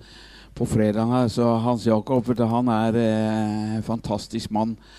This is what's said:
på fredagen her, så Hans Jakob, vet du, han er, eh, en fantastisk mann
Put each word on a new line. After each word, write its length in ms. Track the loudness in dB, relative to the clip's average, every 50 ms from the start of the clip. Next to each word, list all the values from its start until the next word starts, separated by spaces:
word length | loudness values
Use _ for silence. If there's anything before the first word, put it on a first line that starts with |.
| -12 -20 -20 -20 -20 -20 -20 -20 -20 -14 -8
på 140 | -6 -4 0
fredagen 480 | 2 2 2 2 2 0 0 0 2
her, 120 | 2 0 0
så 300 | 0 2 2 2 2 2
Hans 240 | 2 0 0 0 2
Jakob, 400 | 2 2 2 2 0 0 0 0
vet 100 | 0 0
du, 100 | 0 0
han 220 | 2 2 2 2 2
er, 260 | 2 2 2 2 2
eh, 800 | 2 2 2 2 0 0 0 0 0 -2 -2 -2 -4 -4 -4 -4
en 60 | -4
fantastisk 680 | -4 -4 -4 -4 -4 -4 -4 -4 -4 -6 -8 -8 -6 -4
mann 260 | -2 -2 -2 -2 -4 -8 -12 -20 -20